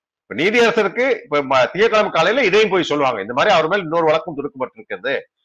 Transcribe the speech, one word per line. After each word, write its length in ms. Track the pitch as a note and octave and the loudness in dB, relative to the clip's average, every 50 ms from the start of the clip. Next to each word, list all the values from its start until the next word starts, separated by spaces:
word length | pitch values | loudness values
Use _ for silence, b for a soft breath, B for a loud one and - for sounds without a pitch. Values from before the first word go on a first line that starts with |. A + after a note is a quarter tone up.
| _ _ _ | _ _ _
இப்ப 260 | _ _ - F#2+ G#2+ D#3 | _ _ -10 -4 -2 0
நீதியரசருக்கு 760 | G3+ A3 A#3+ A#3 A3+ - A3 G#3 G3 - A#3 B3 C4+ A#3+ - - | 2 2 4 2 2 2 2 0 0 -2 -2 -2 0 -2 -2 -4
இப்ப 180 | - D3 D3 | -4 -2 -2
ம-, 280 | C#3 C3 C#3 C3 B2 A#2 | 0 2 2 2 2 2
திங்கட்கிழமை 400 | - E3+ G#3+ A3+ G#3+ G#3+ G#3+ - | 2 0 0 2 2 2 0 0
காலையில 340 | - E3+ D#3+ F#3 A3 C#4 C4 | 0 0 0 2 2 0 0
இதையும் 240 | F#3+ E3+ G#3+ A3 G3+ | 2 2 2 2 2
போய் 140 | F#3 F#3 D3+ | 2 0 0
சொல்லுவாங்க, 380 | - C#3+ D3 C#3+ C3 A#2+ G#2 | 0 -2 0 0 0 -2 -4
இந்த 120 | F#2+ G#2 B2 | -6 -4 -2
மாதிரி 200 | C3+ E3 G#3 G3 | 0 2 2 2
அவர் 120 | E3 D#3 | 2 2
மேல 140 | D#3 F#3+ G#3 | 0 -2 -2
இன்னொரு 240 | F#3 D#3 D#3+ E3+ E3 | -2 -2 -2 0 2
வழக்கும் 300 | D#3 D#3 D#3+ - - D#3 | 2 2 0 -2 -6 -8
தொடுக்கப்பட்டிருக்கிறது. 840 | C3+ C3+ C#3+ - C3 B2+ A#2 - A2 G#2+ - G#2+ F2+ F#2+ C3 C3+ A2 - _ _ _ _ | -8 -8 -10 -8 -8 -10 -10 -10 -14 -14 -12 -12 -8 -6 -4 -4 -6 -6 _ _ _ _